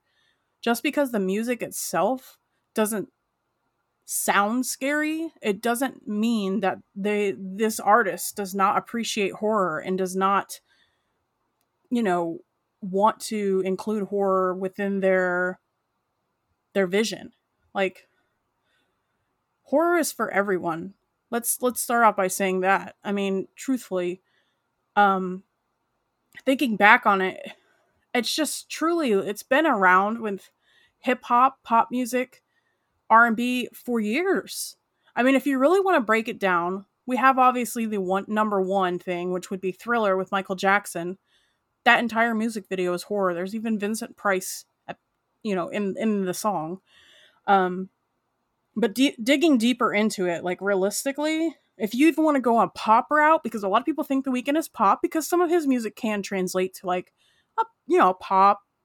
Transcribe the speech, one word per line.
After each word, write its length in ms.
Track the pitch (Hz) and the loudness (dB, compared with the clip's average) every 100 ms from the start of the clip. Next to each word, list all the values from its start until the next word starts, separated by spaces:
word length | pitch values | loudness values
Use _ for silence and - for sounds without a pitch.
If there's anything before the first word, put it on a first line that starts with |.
| _ _ _ _ _ _ | _ _ _ _ _ _
Just 220 | - 233 | -4 -2
because 280 | - 185 190 | -2 -2 -2
the 80 | 226 | 0
music 420 | 190 196 226 240 | -2 -2 -2 -4
itself 760 | 180 - - 175 180 254 - - _ _ _ | -6 -8 -6 0 0 -2 -8 -20 _ _ _
doesn't 360 | - 214 220 - _ _ _ _ _ _ _ _ _ - | -2 -2 -2 -8 _ _ _ _ _ _ _ _ _ -10
sound 600 | - - 185 208 240 254 | -6 0 2 2 0 -4
scary, 640 | - 269 294 302 320 330 - | -4 -2 -2 -2 -4 -8 -6
it 200 | 220 196 | -4 -2
doesn't 460 | 233 233 269 - - | -2 -2 -2 -6 -6
mean 520 | 208 226 226 196 190 | -2 0 0 -2 -2
that 200 | 190 98 - - | -2 -4 -10 -8
they, 400 | 196 208 208 - | -4 0 -2 -4
this 420 | 190 190 220 214 | -8 -4 -2 -2
artist 560 | - 220 208 170 - - | 2 4 4 -2 -8 -8
does 180 | 202 | -6
not 240 | 196 190 - | 0 2 2
appreciate 560 | - 233 220 - 196 | -2 -6 -4 -2 -4
horror 460 | - 208 220 185 156 | -2 -2 0 0 -2
and 180 | - 185 | -4 -2
does 180 | 185 185 | -2 0
not, 440 | 196 196 - - _ _ _ _ _ _ _ _ _ _ _ _ - | 0 0 -2 -10 _ _ _ _ _ _ _ _ _ _ _ _ -6
you 140 | 240 | -2
know, 360 | 220 175 170 165 _ _ _ _ | 0 0 -2 -6 _ _ _ _
want 380 | 196 185 208 - | -6 2 2 2
to 420 | - 220 202 190 185 | -4 -4 0 0 0
include 420 | 185 - 214 196 | -4 -4 -4 -4
horror 460 | 202 196 190 185 | -2 0 2 0
within 460 | 185 190 190 202 196 | -2 -6 -6 -4 0
their, 600 | 190 185 185 180 180 185 _ _ _ _ _ _ _ _ _ _ _ | 2 2 2 0 -2 -6 _ _ _ _ _ _ _ _ _ _ _
their 120 | - 190 | -2 0
vision. 460 | 190 220 - - _ _ _ _ | 0 -2 -6 -14 _ _ _ _
Like, 340 | 208 190 185 _ _ _ _ _ _ _ _ _ _ _ _ _ _ _ _ | -4 -4 -4 _ _ _ _ _ _ _ _ _ _ _ _ _ _ _ _
horror 340 | - 277 330 349 | -2 0 2 2
is 140 | 285 | 0
for 180 | - 220 | -4 -4
everyone. 640 | - 202 185 170 165 180 - _ _ - | -2 0 -2 -4 -8 -10 -16 _ _ -8
Let's, 300 | 233 233 - | -6 -4 -2
let's 200 | 254 233 | -2 -4
start 220 | - 240 | -2 4
off 120 | 226 202 | 4 4
by 120 | 190 | -2
saying 340 | - 196 185 | 0 -2 0
that. 340 | 185 190 185 - | 0 0 -2 -12
I 80 | - | -6
mean, 360 | 202 196 190 - - | -4 -2 -4 -6 -10
truthfully, 680 | - 254 - 185 180 180 _ _ _ _ _ _ _ - | -6 -6 -4 -6 -4 -6 _ _ _ _ _ _ _ 2
um, 480 | 202 190 185 185 - _ _ _ _ _ _ _ _ - - | 2 2 -2 -8 -14 _ _ _ _ _ _ _ _ -10 -2
thinking 300 | 262 285 208 | 0 0 4
back 320 | 202 240 - | 6 6 6
on 140 | 196 | 2
it, 180 | 190 - - - _ _ _ _ _ | 0 -6 -14 -20 _ _ _ _ _
it's 200 | 247 226 - | -4 -2 -2
just 340 | 294 - - | -4 -6 -10
truly, 420 | - 320 339 294 | -6 -2 0 0
it's 300 | 196 170 208 | 0 -2 -8
been 220 | - 262 320 | -2 2 2
around 560 | 233 185 185 202 233 | 4 6 6 4 -4
with 300 | 220 196 - _ _ _ _ _ | -6 -8 -12 _ _ _ _ _
hip 240 | - 247 | -4 -4
hop, 400 | - 240 262 - | 0 4 2 0
pop 260 | - 233 - | -2 0 2
music, 540 | 247 247 247 247 _ _ _ _ _ _ _ - | -2 -4 -4 -6 _ _ _ _ _ _ _ 4
R 180 | 220 233 | 6 6
and 80 | 220 | 2
B 340 | 240 254 240 | -2 -2 -6
for 260 | - - 240 | -10 -4 -2
years. 760 | 208 240 370 294 - - - - _ _ _ - | 0 0 0 -2 -4 -10 -12 -14 _ _ _ 0
I 60 | |
mean, 140 | 240 269 | 2 2
if 100 | 269 | 2
you 140 | 269 | 2
really 200 | 269 381 | 4 4
wanna 220 | 381 339 | 4 2
break 260 | 214 220 226 | 2 0 0
it 120 | 220 | -2
down, 460 | 196 180 175 190 196 _ - | 0 0 0 -6 -10 _ -6
we 120 | 254 | 0
have 200 | 254 262 | 2 4
obviously 480 | 254 247 233 - 226 | 4 2 -2 -4 -4
the 160 | 208 | -2
one, 240 | 185 190 196 | -2 -2 -2
number 320 | 214 214 202 | -2 0 0
one 380 | 185 196 185 180 | 0 0 0 -2
thing, 340 | 180 175 180 | -4 -6 -4
which 200 | 180 180 | -6 -6
would 100 | 190 | -8
be 100 | 185 | -8
Thriller 460 | 180 220 240 214 190 | -8 -4 0 2 0
with 140 | 185 | -2
Michael 240 | 196 190 185 | -4 -4 -2
Jackson. 640 | 196 202 202 185 175 190 _ _ _ _ _ _ | 2 2 0 -8 -8 -10 _ _ _ _ _ _
That 160 | - 240 | 4 4
entire 340 | 233 220 233 | 4 0 0
music 340 | 220 226 214 190 | 0 -2 -4 -6
video 260 | 190 180 | -4 -2
is 100 | 175 | -2
horror. 320 | - 208 190 170 | -4 -2 0 -2
There's 180 | 190 | -6
even 240 | 220 226 220 | -6 -4 -4
Vincent 400 | 202 220 240 - | -4 -6 -8 -6
Price, 480 | 202 190 - - - _ - | -2 -2 -2 -12 -14 _ -18
at, 100 | 165 _ _ _ _ | -18 _ _ _ _
you 100 | 220 | -6
know, 140 | 185 170 | -4 -4
in, 280 | - 202 185 | -4 -4 -2
in 260 | 220 208 185 | -2 -2 -2
the 80 | |
song. 460 | 180 214 185 156 185 _ _ _ _ _ _ - | -4 -4 -4 -6 -10 _ _ _ _ _ _ 2
Um, 440 | 196 185 180 185 _ _ _ _ _ _ _ _ - | 2 2 -2 -10 _ _ _ _ _ _ _ _ -4
but 200 | 220 196 | -2 2
di-, 200 | 277 - | 0 0
digging 380 | 220 285 330 269 | 0 2 4 4
deeper 340 | 226 247 226 | 2 0 0
into 320 | 190 214 202 180 | 0 0 0 -2
it, 180 | 170 | -2
like, 160 | 175 180 | -4 -4
realistically, 920 | 190 196 196 202 269 277 302 311 330 269 _ - | -2 0 0 -2 -6 -4 -2 -2 -2 -6 _ -8
if 160 | 214 | -6
you 140 | 240 311 | 2 2
even 160 | 311 | 4
wanna 160 | 311 285 | 2 2
go 180 | 240 233 | 2 2
on 140 | 190 | 2
pop 400 | - - 220 262 | 0 2 4 4
route, 320 | 302 302 320 | 4 4 4
because 180 | 240 220 | 0 -4
a 60 | 196 | 0
lot 140 | 208 | 0
of 40 | 262 | 0
people 180 | 294 | -4
think 220 | 285 269 269 | -2 -2 -2
The 60 | |
Weeknd 260 | 254 240 294 | -4 -2 -2
is 100 | 311 | -2
pop, 360 | - 208 220 | 0 2 2
because 240 | - 320 294 | 0 -4 -2
some 140 | 349 | 0
of 100 | 349 | 2
his 160 | 349 285 | 2 2
music 280 | 254 220 - | 0 -2 -6
can 280 | 226 208 | -4 -4
translate 500 | 190 196 185 185 185 - | -4 -4 -2 -2 -2 -4
to, 120 | 190 | -4
like, 260 | 180 180 _ _ _ _ - | -4 -6 _ _ _ _ -6
a, 60 | 453 _ - | -6 _ 0
you 140 | 349 | 4
know, 160 | 196 190 | 4 2
pop, 480 | - 190 196 208 _ _ | 0 4 4 4 _ _